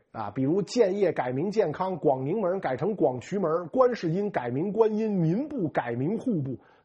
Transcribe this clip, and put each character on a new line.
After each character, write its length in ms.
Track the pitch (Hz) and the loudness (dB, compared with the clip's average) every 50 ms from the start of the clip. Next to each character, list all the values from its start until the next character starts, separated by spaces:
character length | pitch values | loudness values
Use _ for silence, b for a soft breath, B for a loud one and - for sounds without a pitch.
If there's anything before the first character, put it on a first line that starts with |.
| _ _ | _ _
啊， 200 | - 117 107 101 | -10 -8 -8 -6
比 120 | 101 131 131 | -4 -2 0
如 180 | 139 175 202 | 2 2 0
建 360 | 190 - - 240 220 185 190 | 0 0 2 4 4 4 4
业 140 | 208 196 165 | 2 2 2
改 200 | - - 127 127 | 2 0 -2 -2
名 200 | 127 135 170 208 | -2 -2 -2 -2
建 200 | 185 220 190 156 | 0 0 0 0
康， 240 | 135 - 185 190 185 | 0 -2 -2 -4 -2
广 280 | 143 - 160 131 131 131 | 0 2 2 2 2 0
宁 160 | 143 190 226 | -2 -2 0
门 180 | 196 170 190 196 | 0 0 -2 -2
改 160 | 185 143 175 | -2 -2 -2
成 200 | - 151 208 214 | -2 -2 -2 0
广 240 | - 160 135 127 120 | 2 2 2 0 0
渠 180 | - - 180 | -6 -6 -4
门， 300 | 208 185 151 160 175 175 | -2 0 0 0 0 -2
观 260 | 147 - 262 254 247 233 | 0 2 4 4 4 4
世 160 | - 190 160 | 0 -2 -2
音 200 | 160 196 208 202 | -2 0 -2 -2
改 180 | - 139 123 120 | -2 -4 -4 -2
名 220 | 123 139 180 208 | -2 -2 -2 0
观 240 | 190 220 220 214 214 | 2 2 2 2 2
音， 160 | 208 226 220 | 0 0 0
民 360 | 202 180 160 156 175 233 302 | 2 2 2 2 2 0 -2
部 200 | 294 302 247 170 139 | -4 -4 -4 -2 -2
改 260 | - - 123 120 117 | 0 -2 -2 -2 -2
名 220 | 123 135 170 226 | -2 -2 -2 -2
户 240 | 208 - 262 208 156 | -2 -2 -2 -2 -2
部 160 | 131 135 - - b b b b | -2 -4 -8 -10 b b b b